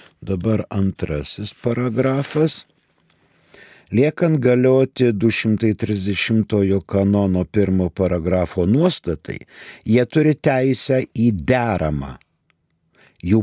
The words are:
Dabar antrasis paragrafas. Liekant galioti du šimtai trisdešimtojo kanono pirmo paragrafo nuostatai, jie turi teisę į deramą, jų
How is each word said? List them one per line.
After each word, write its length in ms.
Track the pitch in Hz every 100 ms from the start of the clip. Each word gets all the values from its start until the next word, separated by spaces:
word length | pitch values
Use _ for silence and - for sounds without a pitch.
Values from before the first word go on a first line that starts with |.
| - _
Dabar 480 | - 95 110 107 -
antrasis 840 | 98 98 - 90 73 71 - 104
paragrafas. 1120 | - 120 120 123 113 131 135 - 151 160 - - _ _ _ _ _ _ _ _ - - - _
Liekant 460 | 104 147 - 170 151
galioti 760 | 123 123 131 131 131 - 123
du 180 | 104 113
šimtai 420 | - 113 104 110
trisdešimtojo 1080 | 101 104 101 95 95 - 110 101 104 98 98
kanono 640 | - 98 98 101 98 92
pirmo 440 | 87 104 95 92 90
paragrafo 800 | - 92 87 85 92 85 92 90
nuostatai, 720 | 131 175 - - 76 - - - - - -
jie 200 | 110 117
turi 300 | 120 156 151
teisę 640 | 143 151 131 135 127 - 131 - -
į 140 | 117
deramą, 880 | 95 69 127 117 90 78 73 67 64 _ _ _ _ _ _ _ _ _ _
jų 180 | 85 110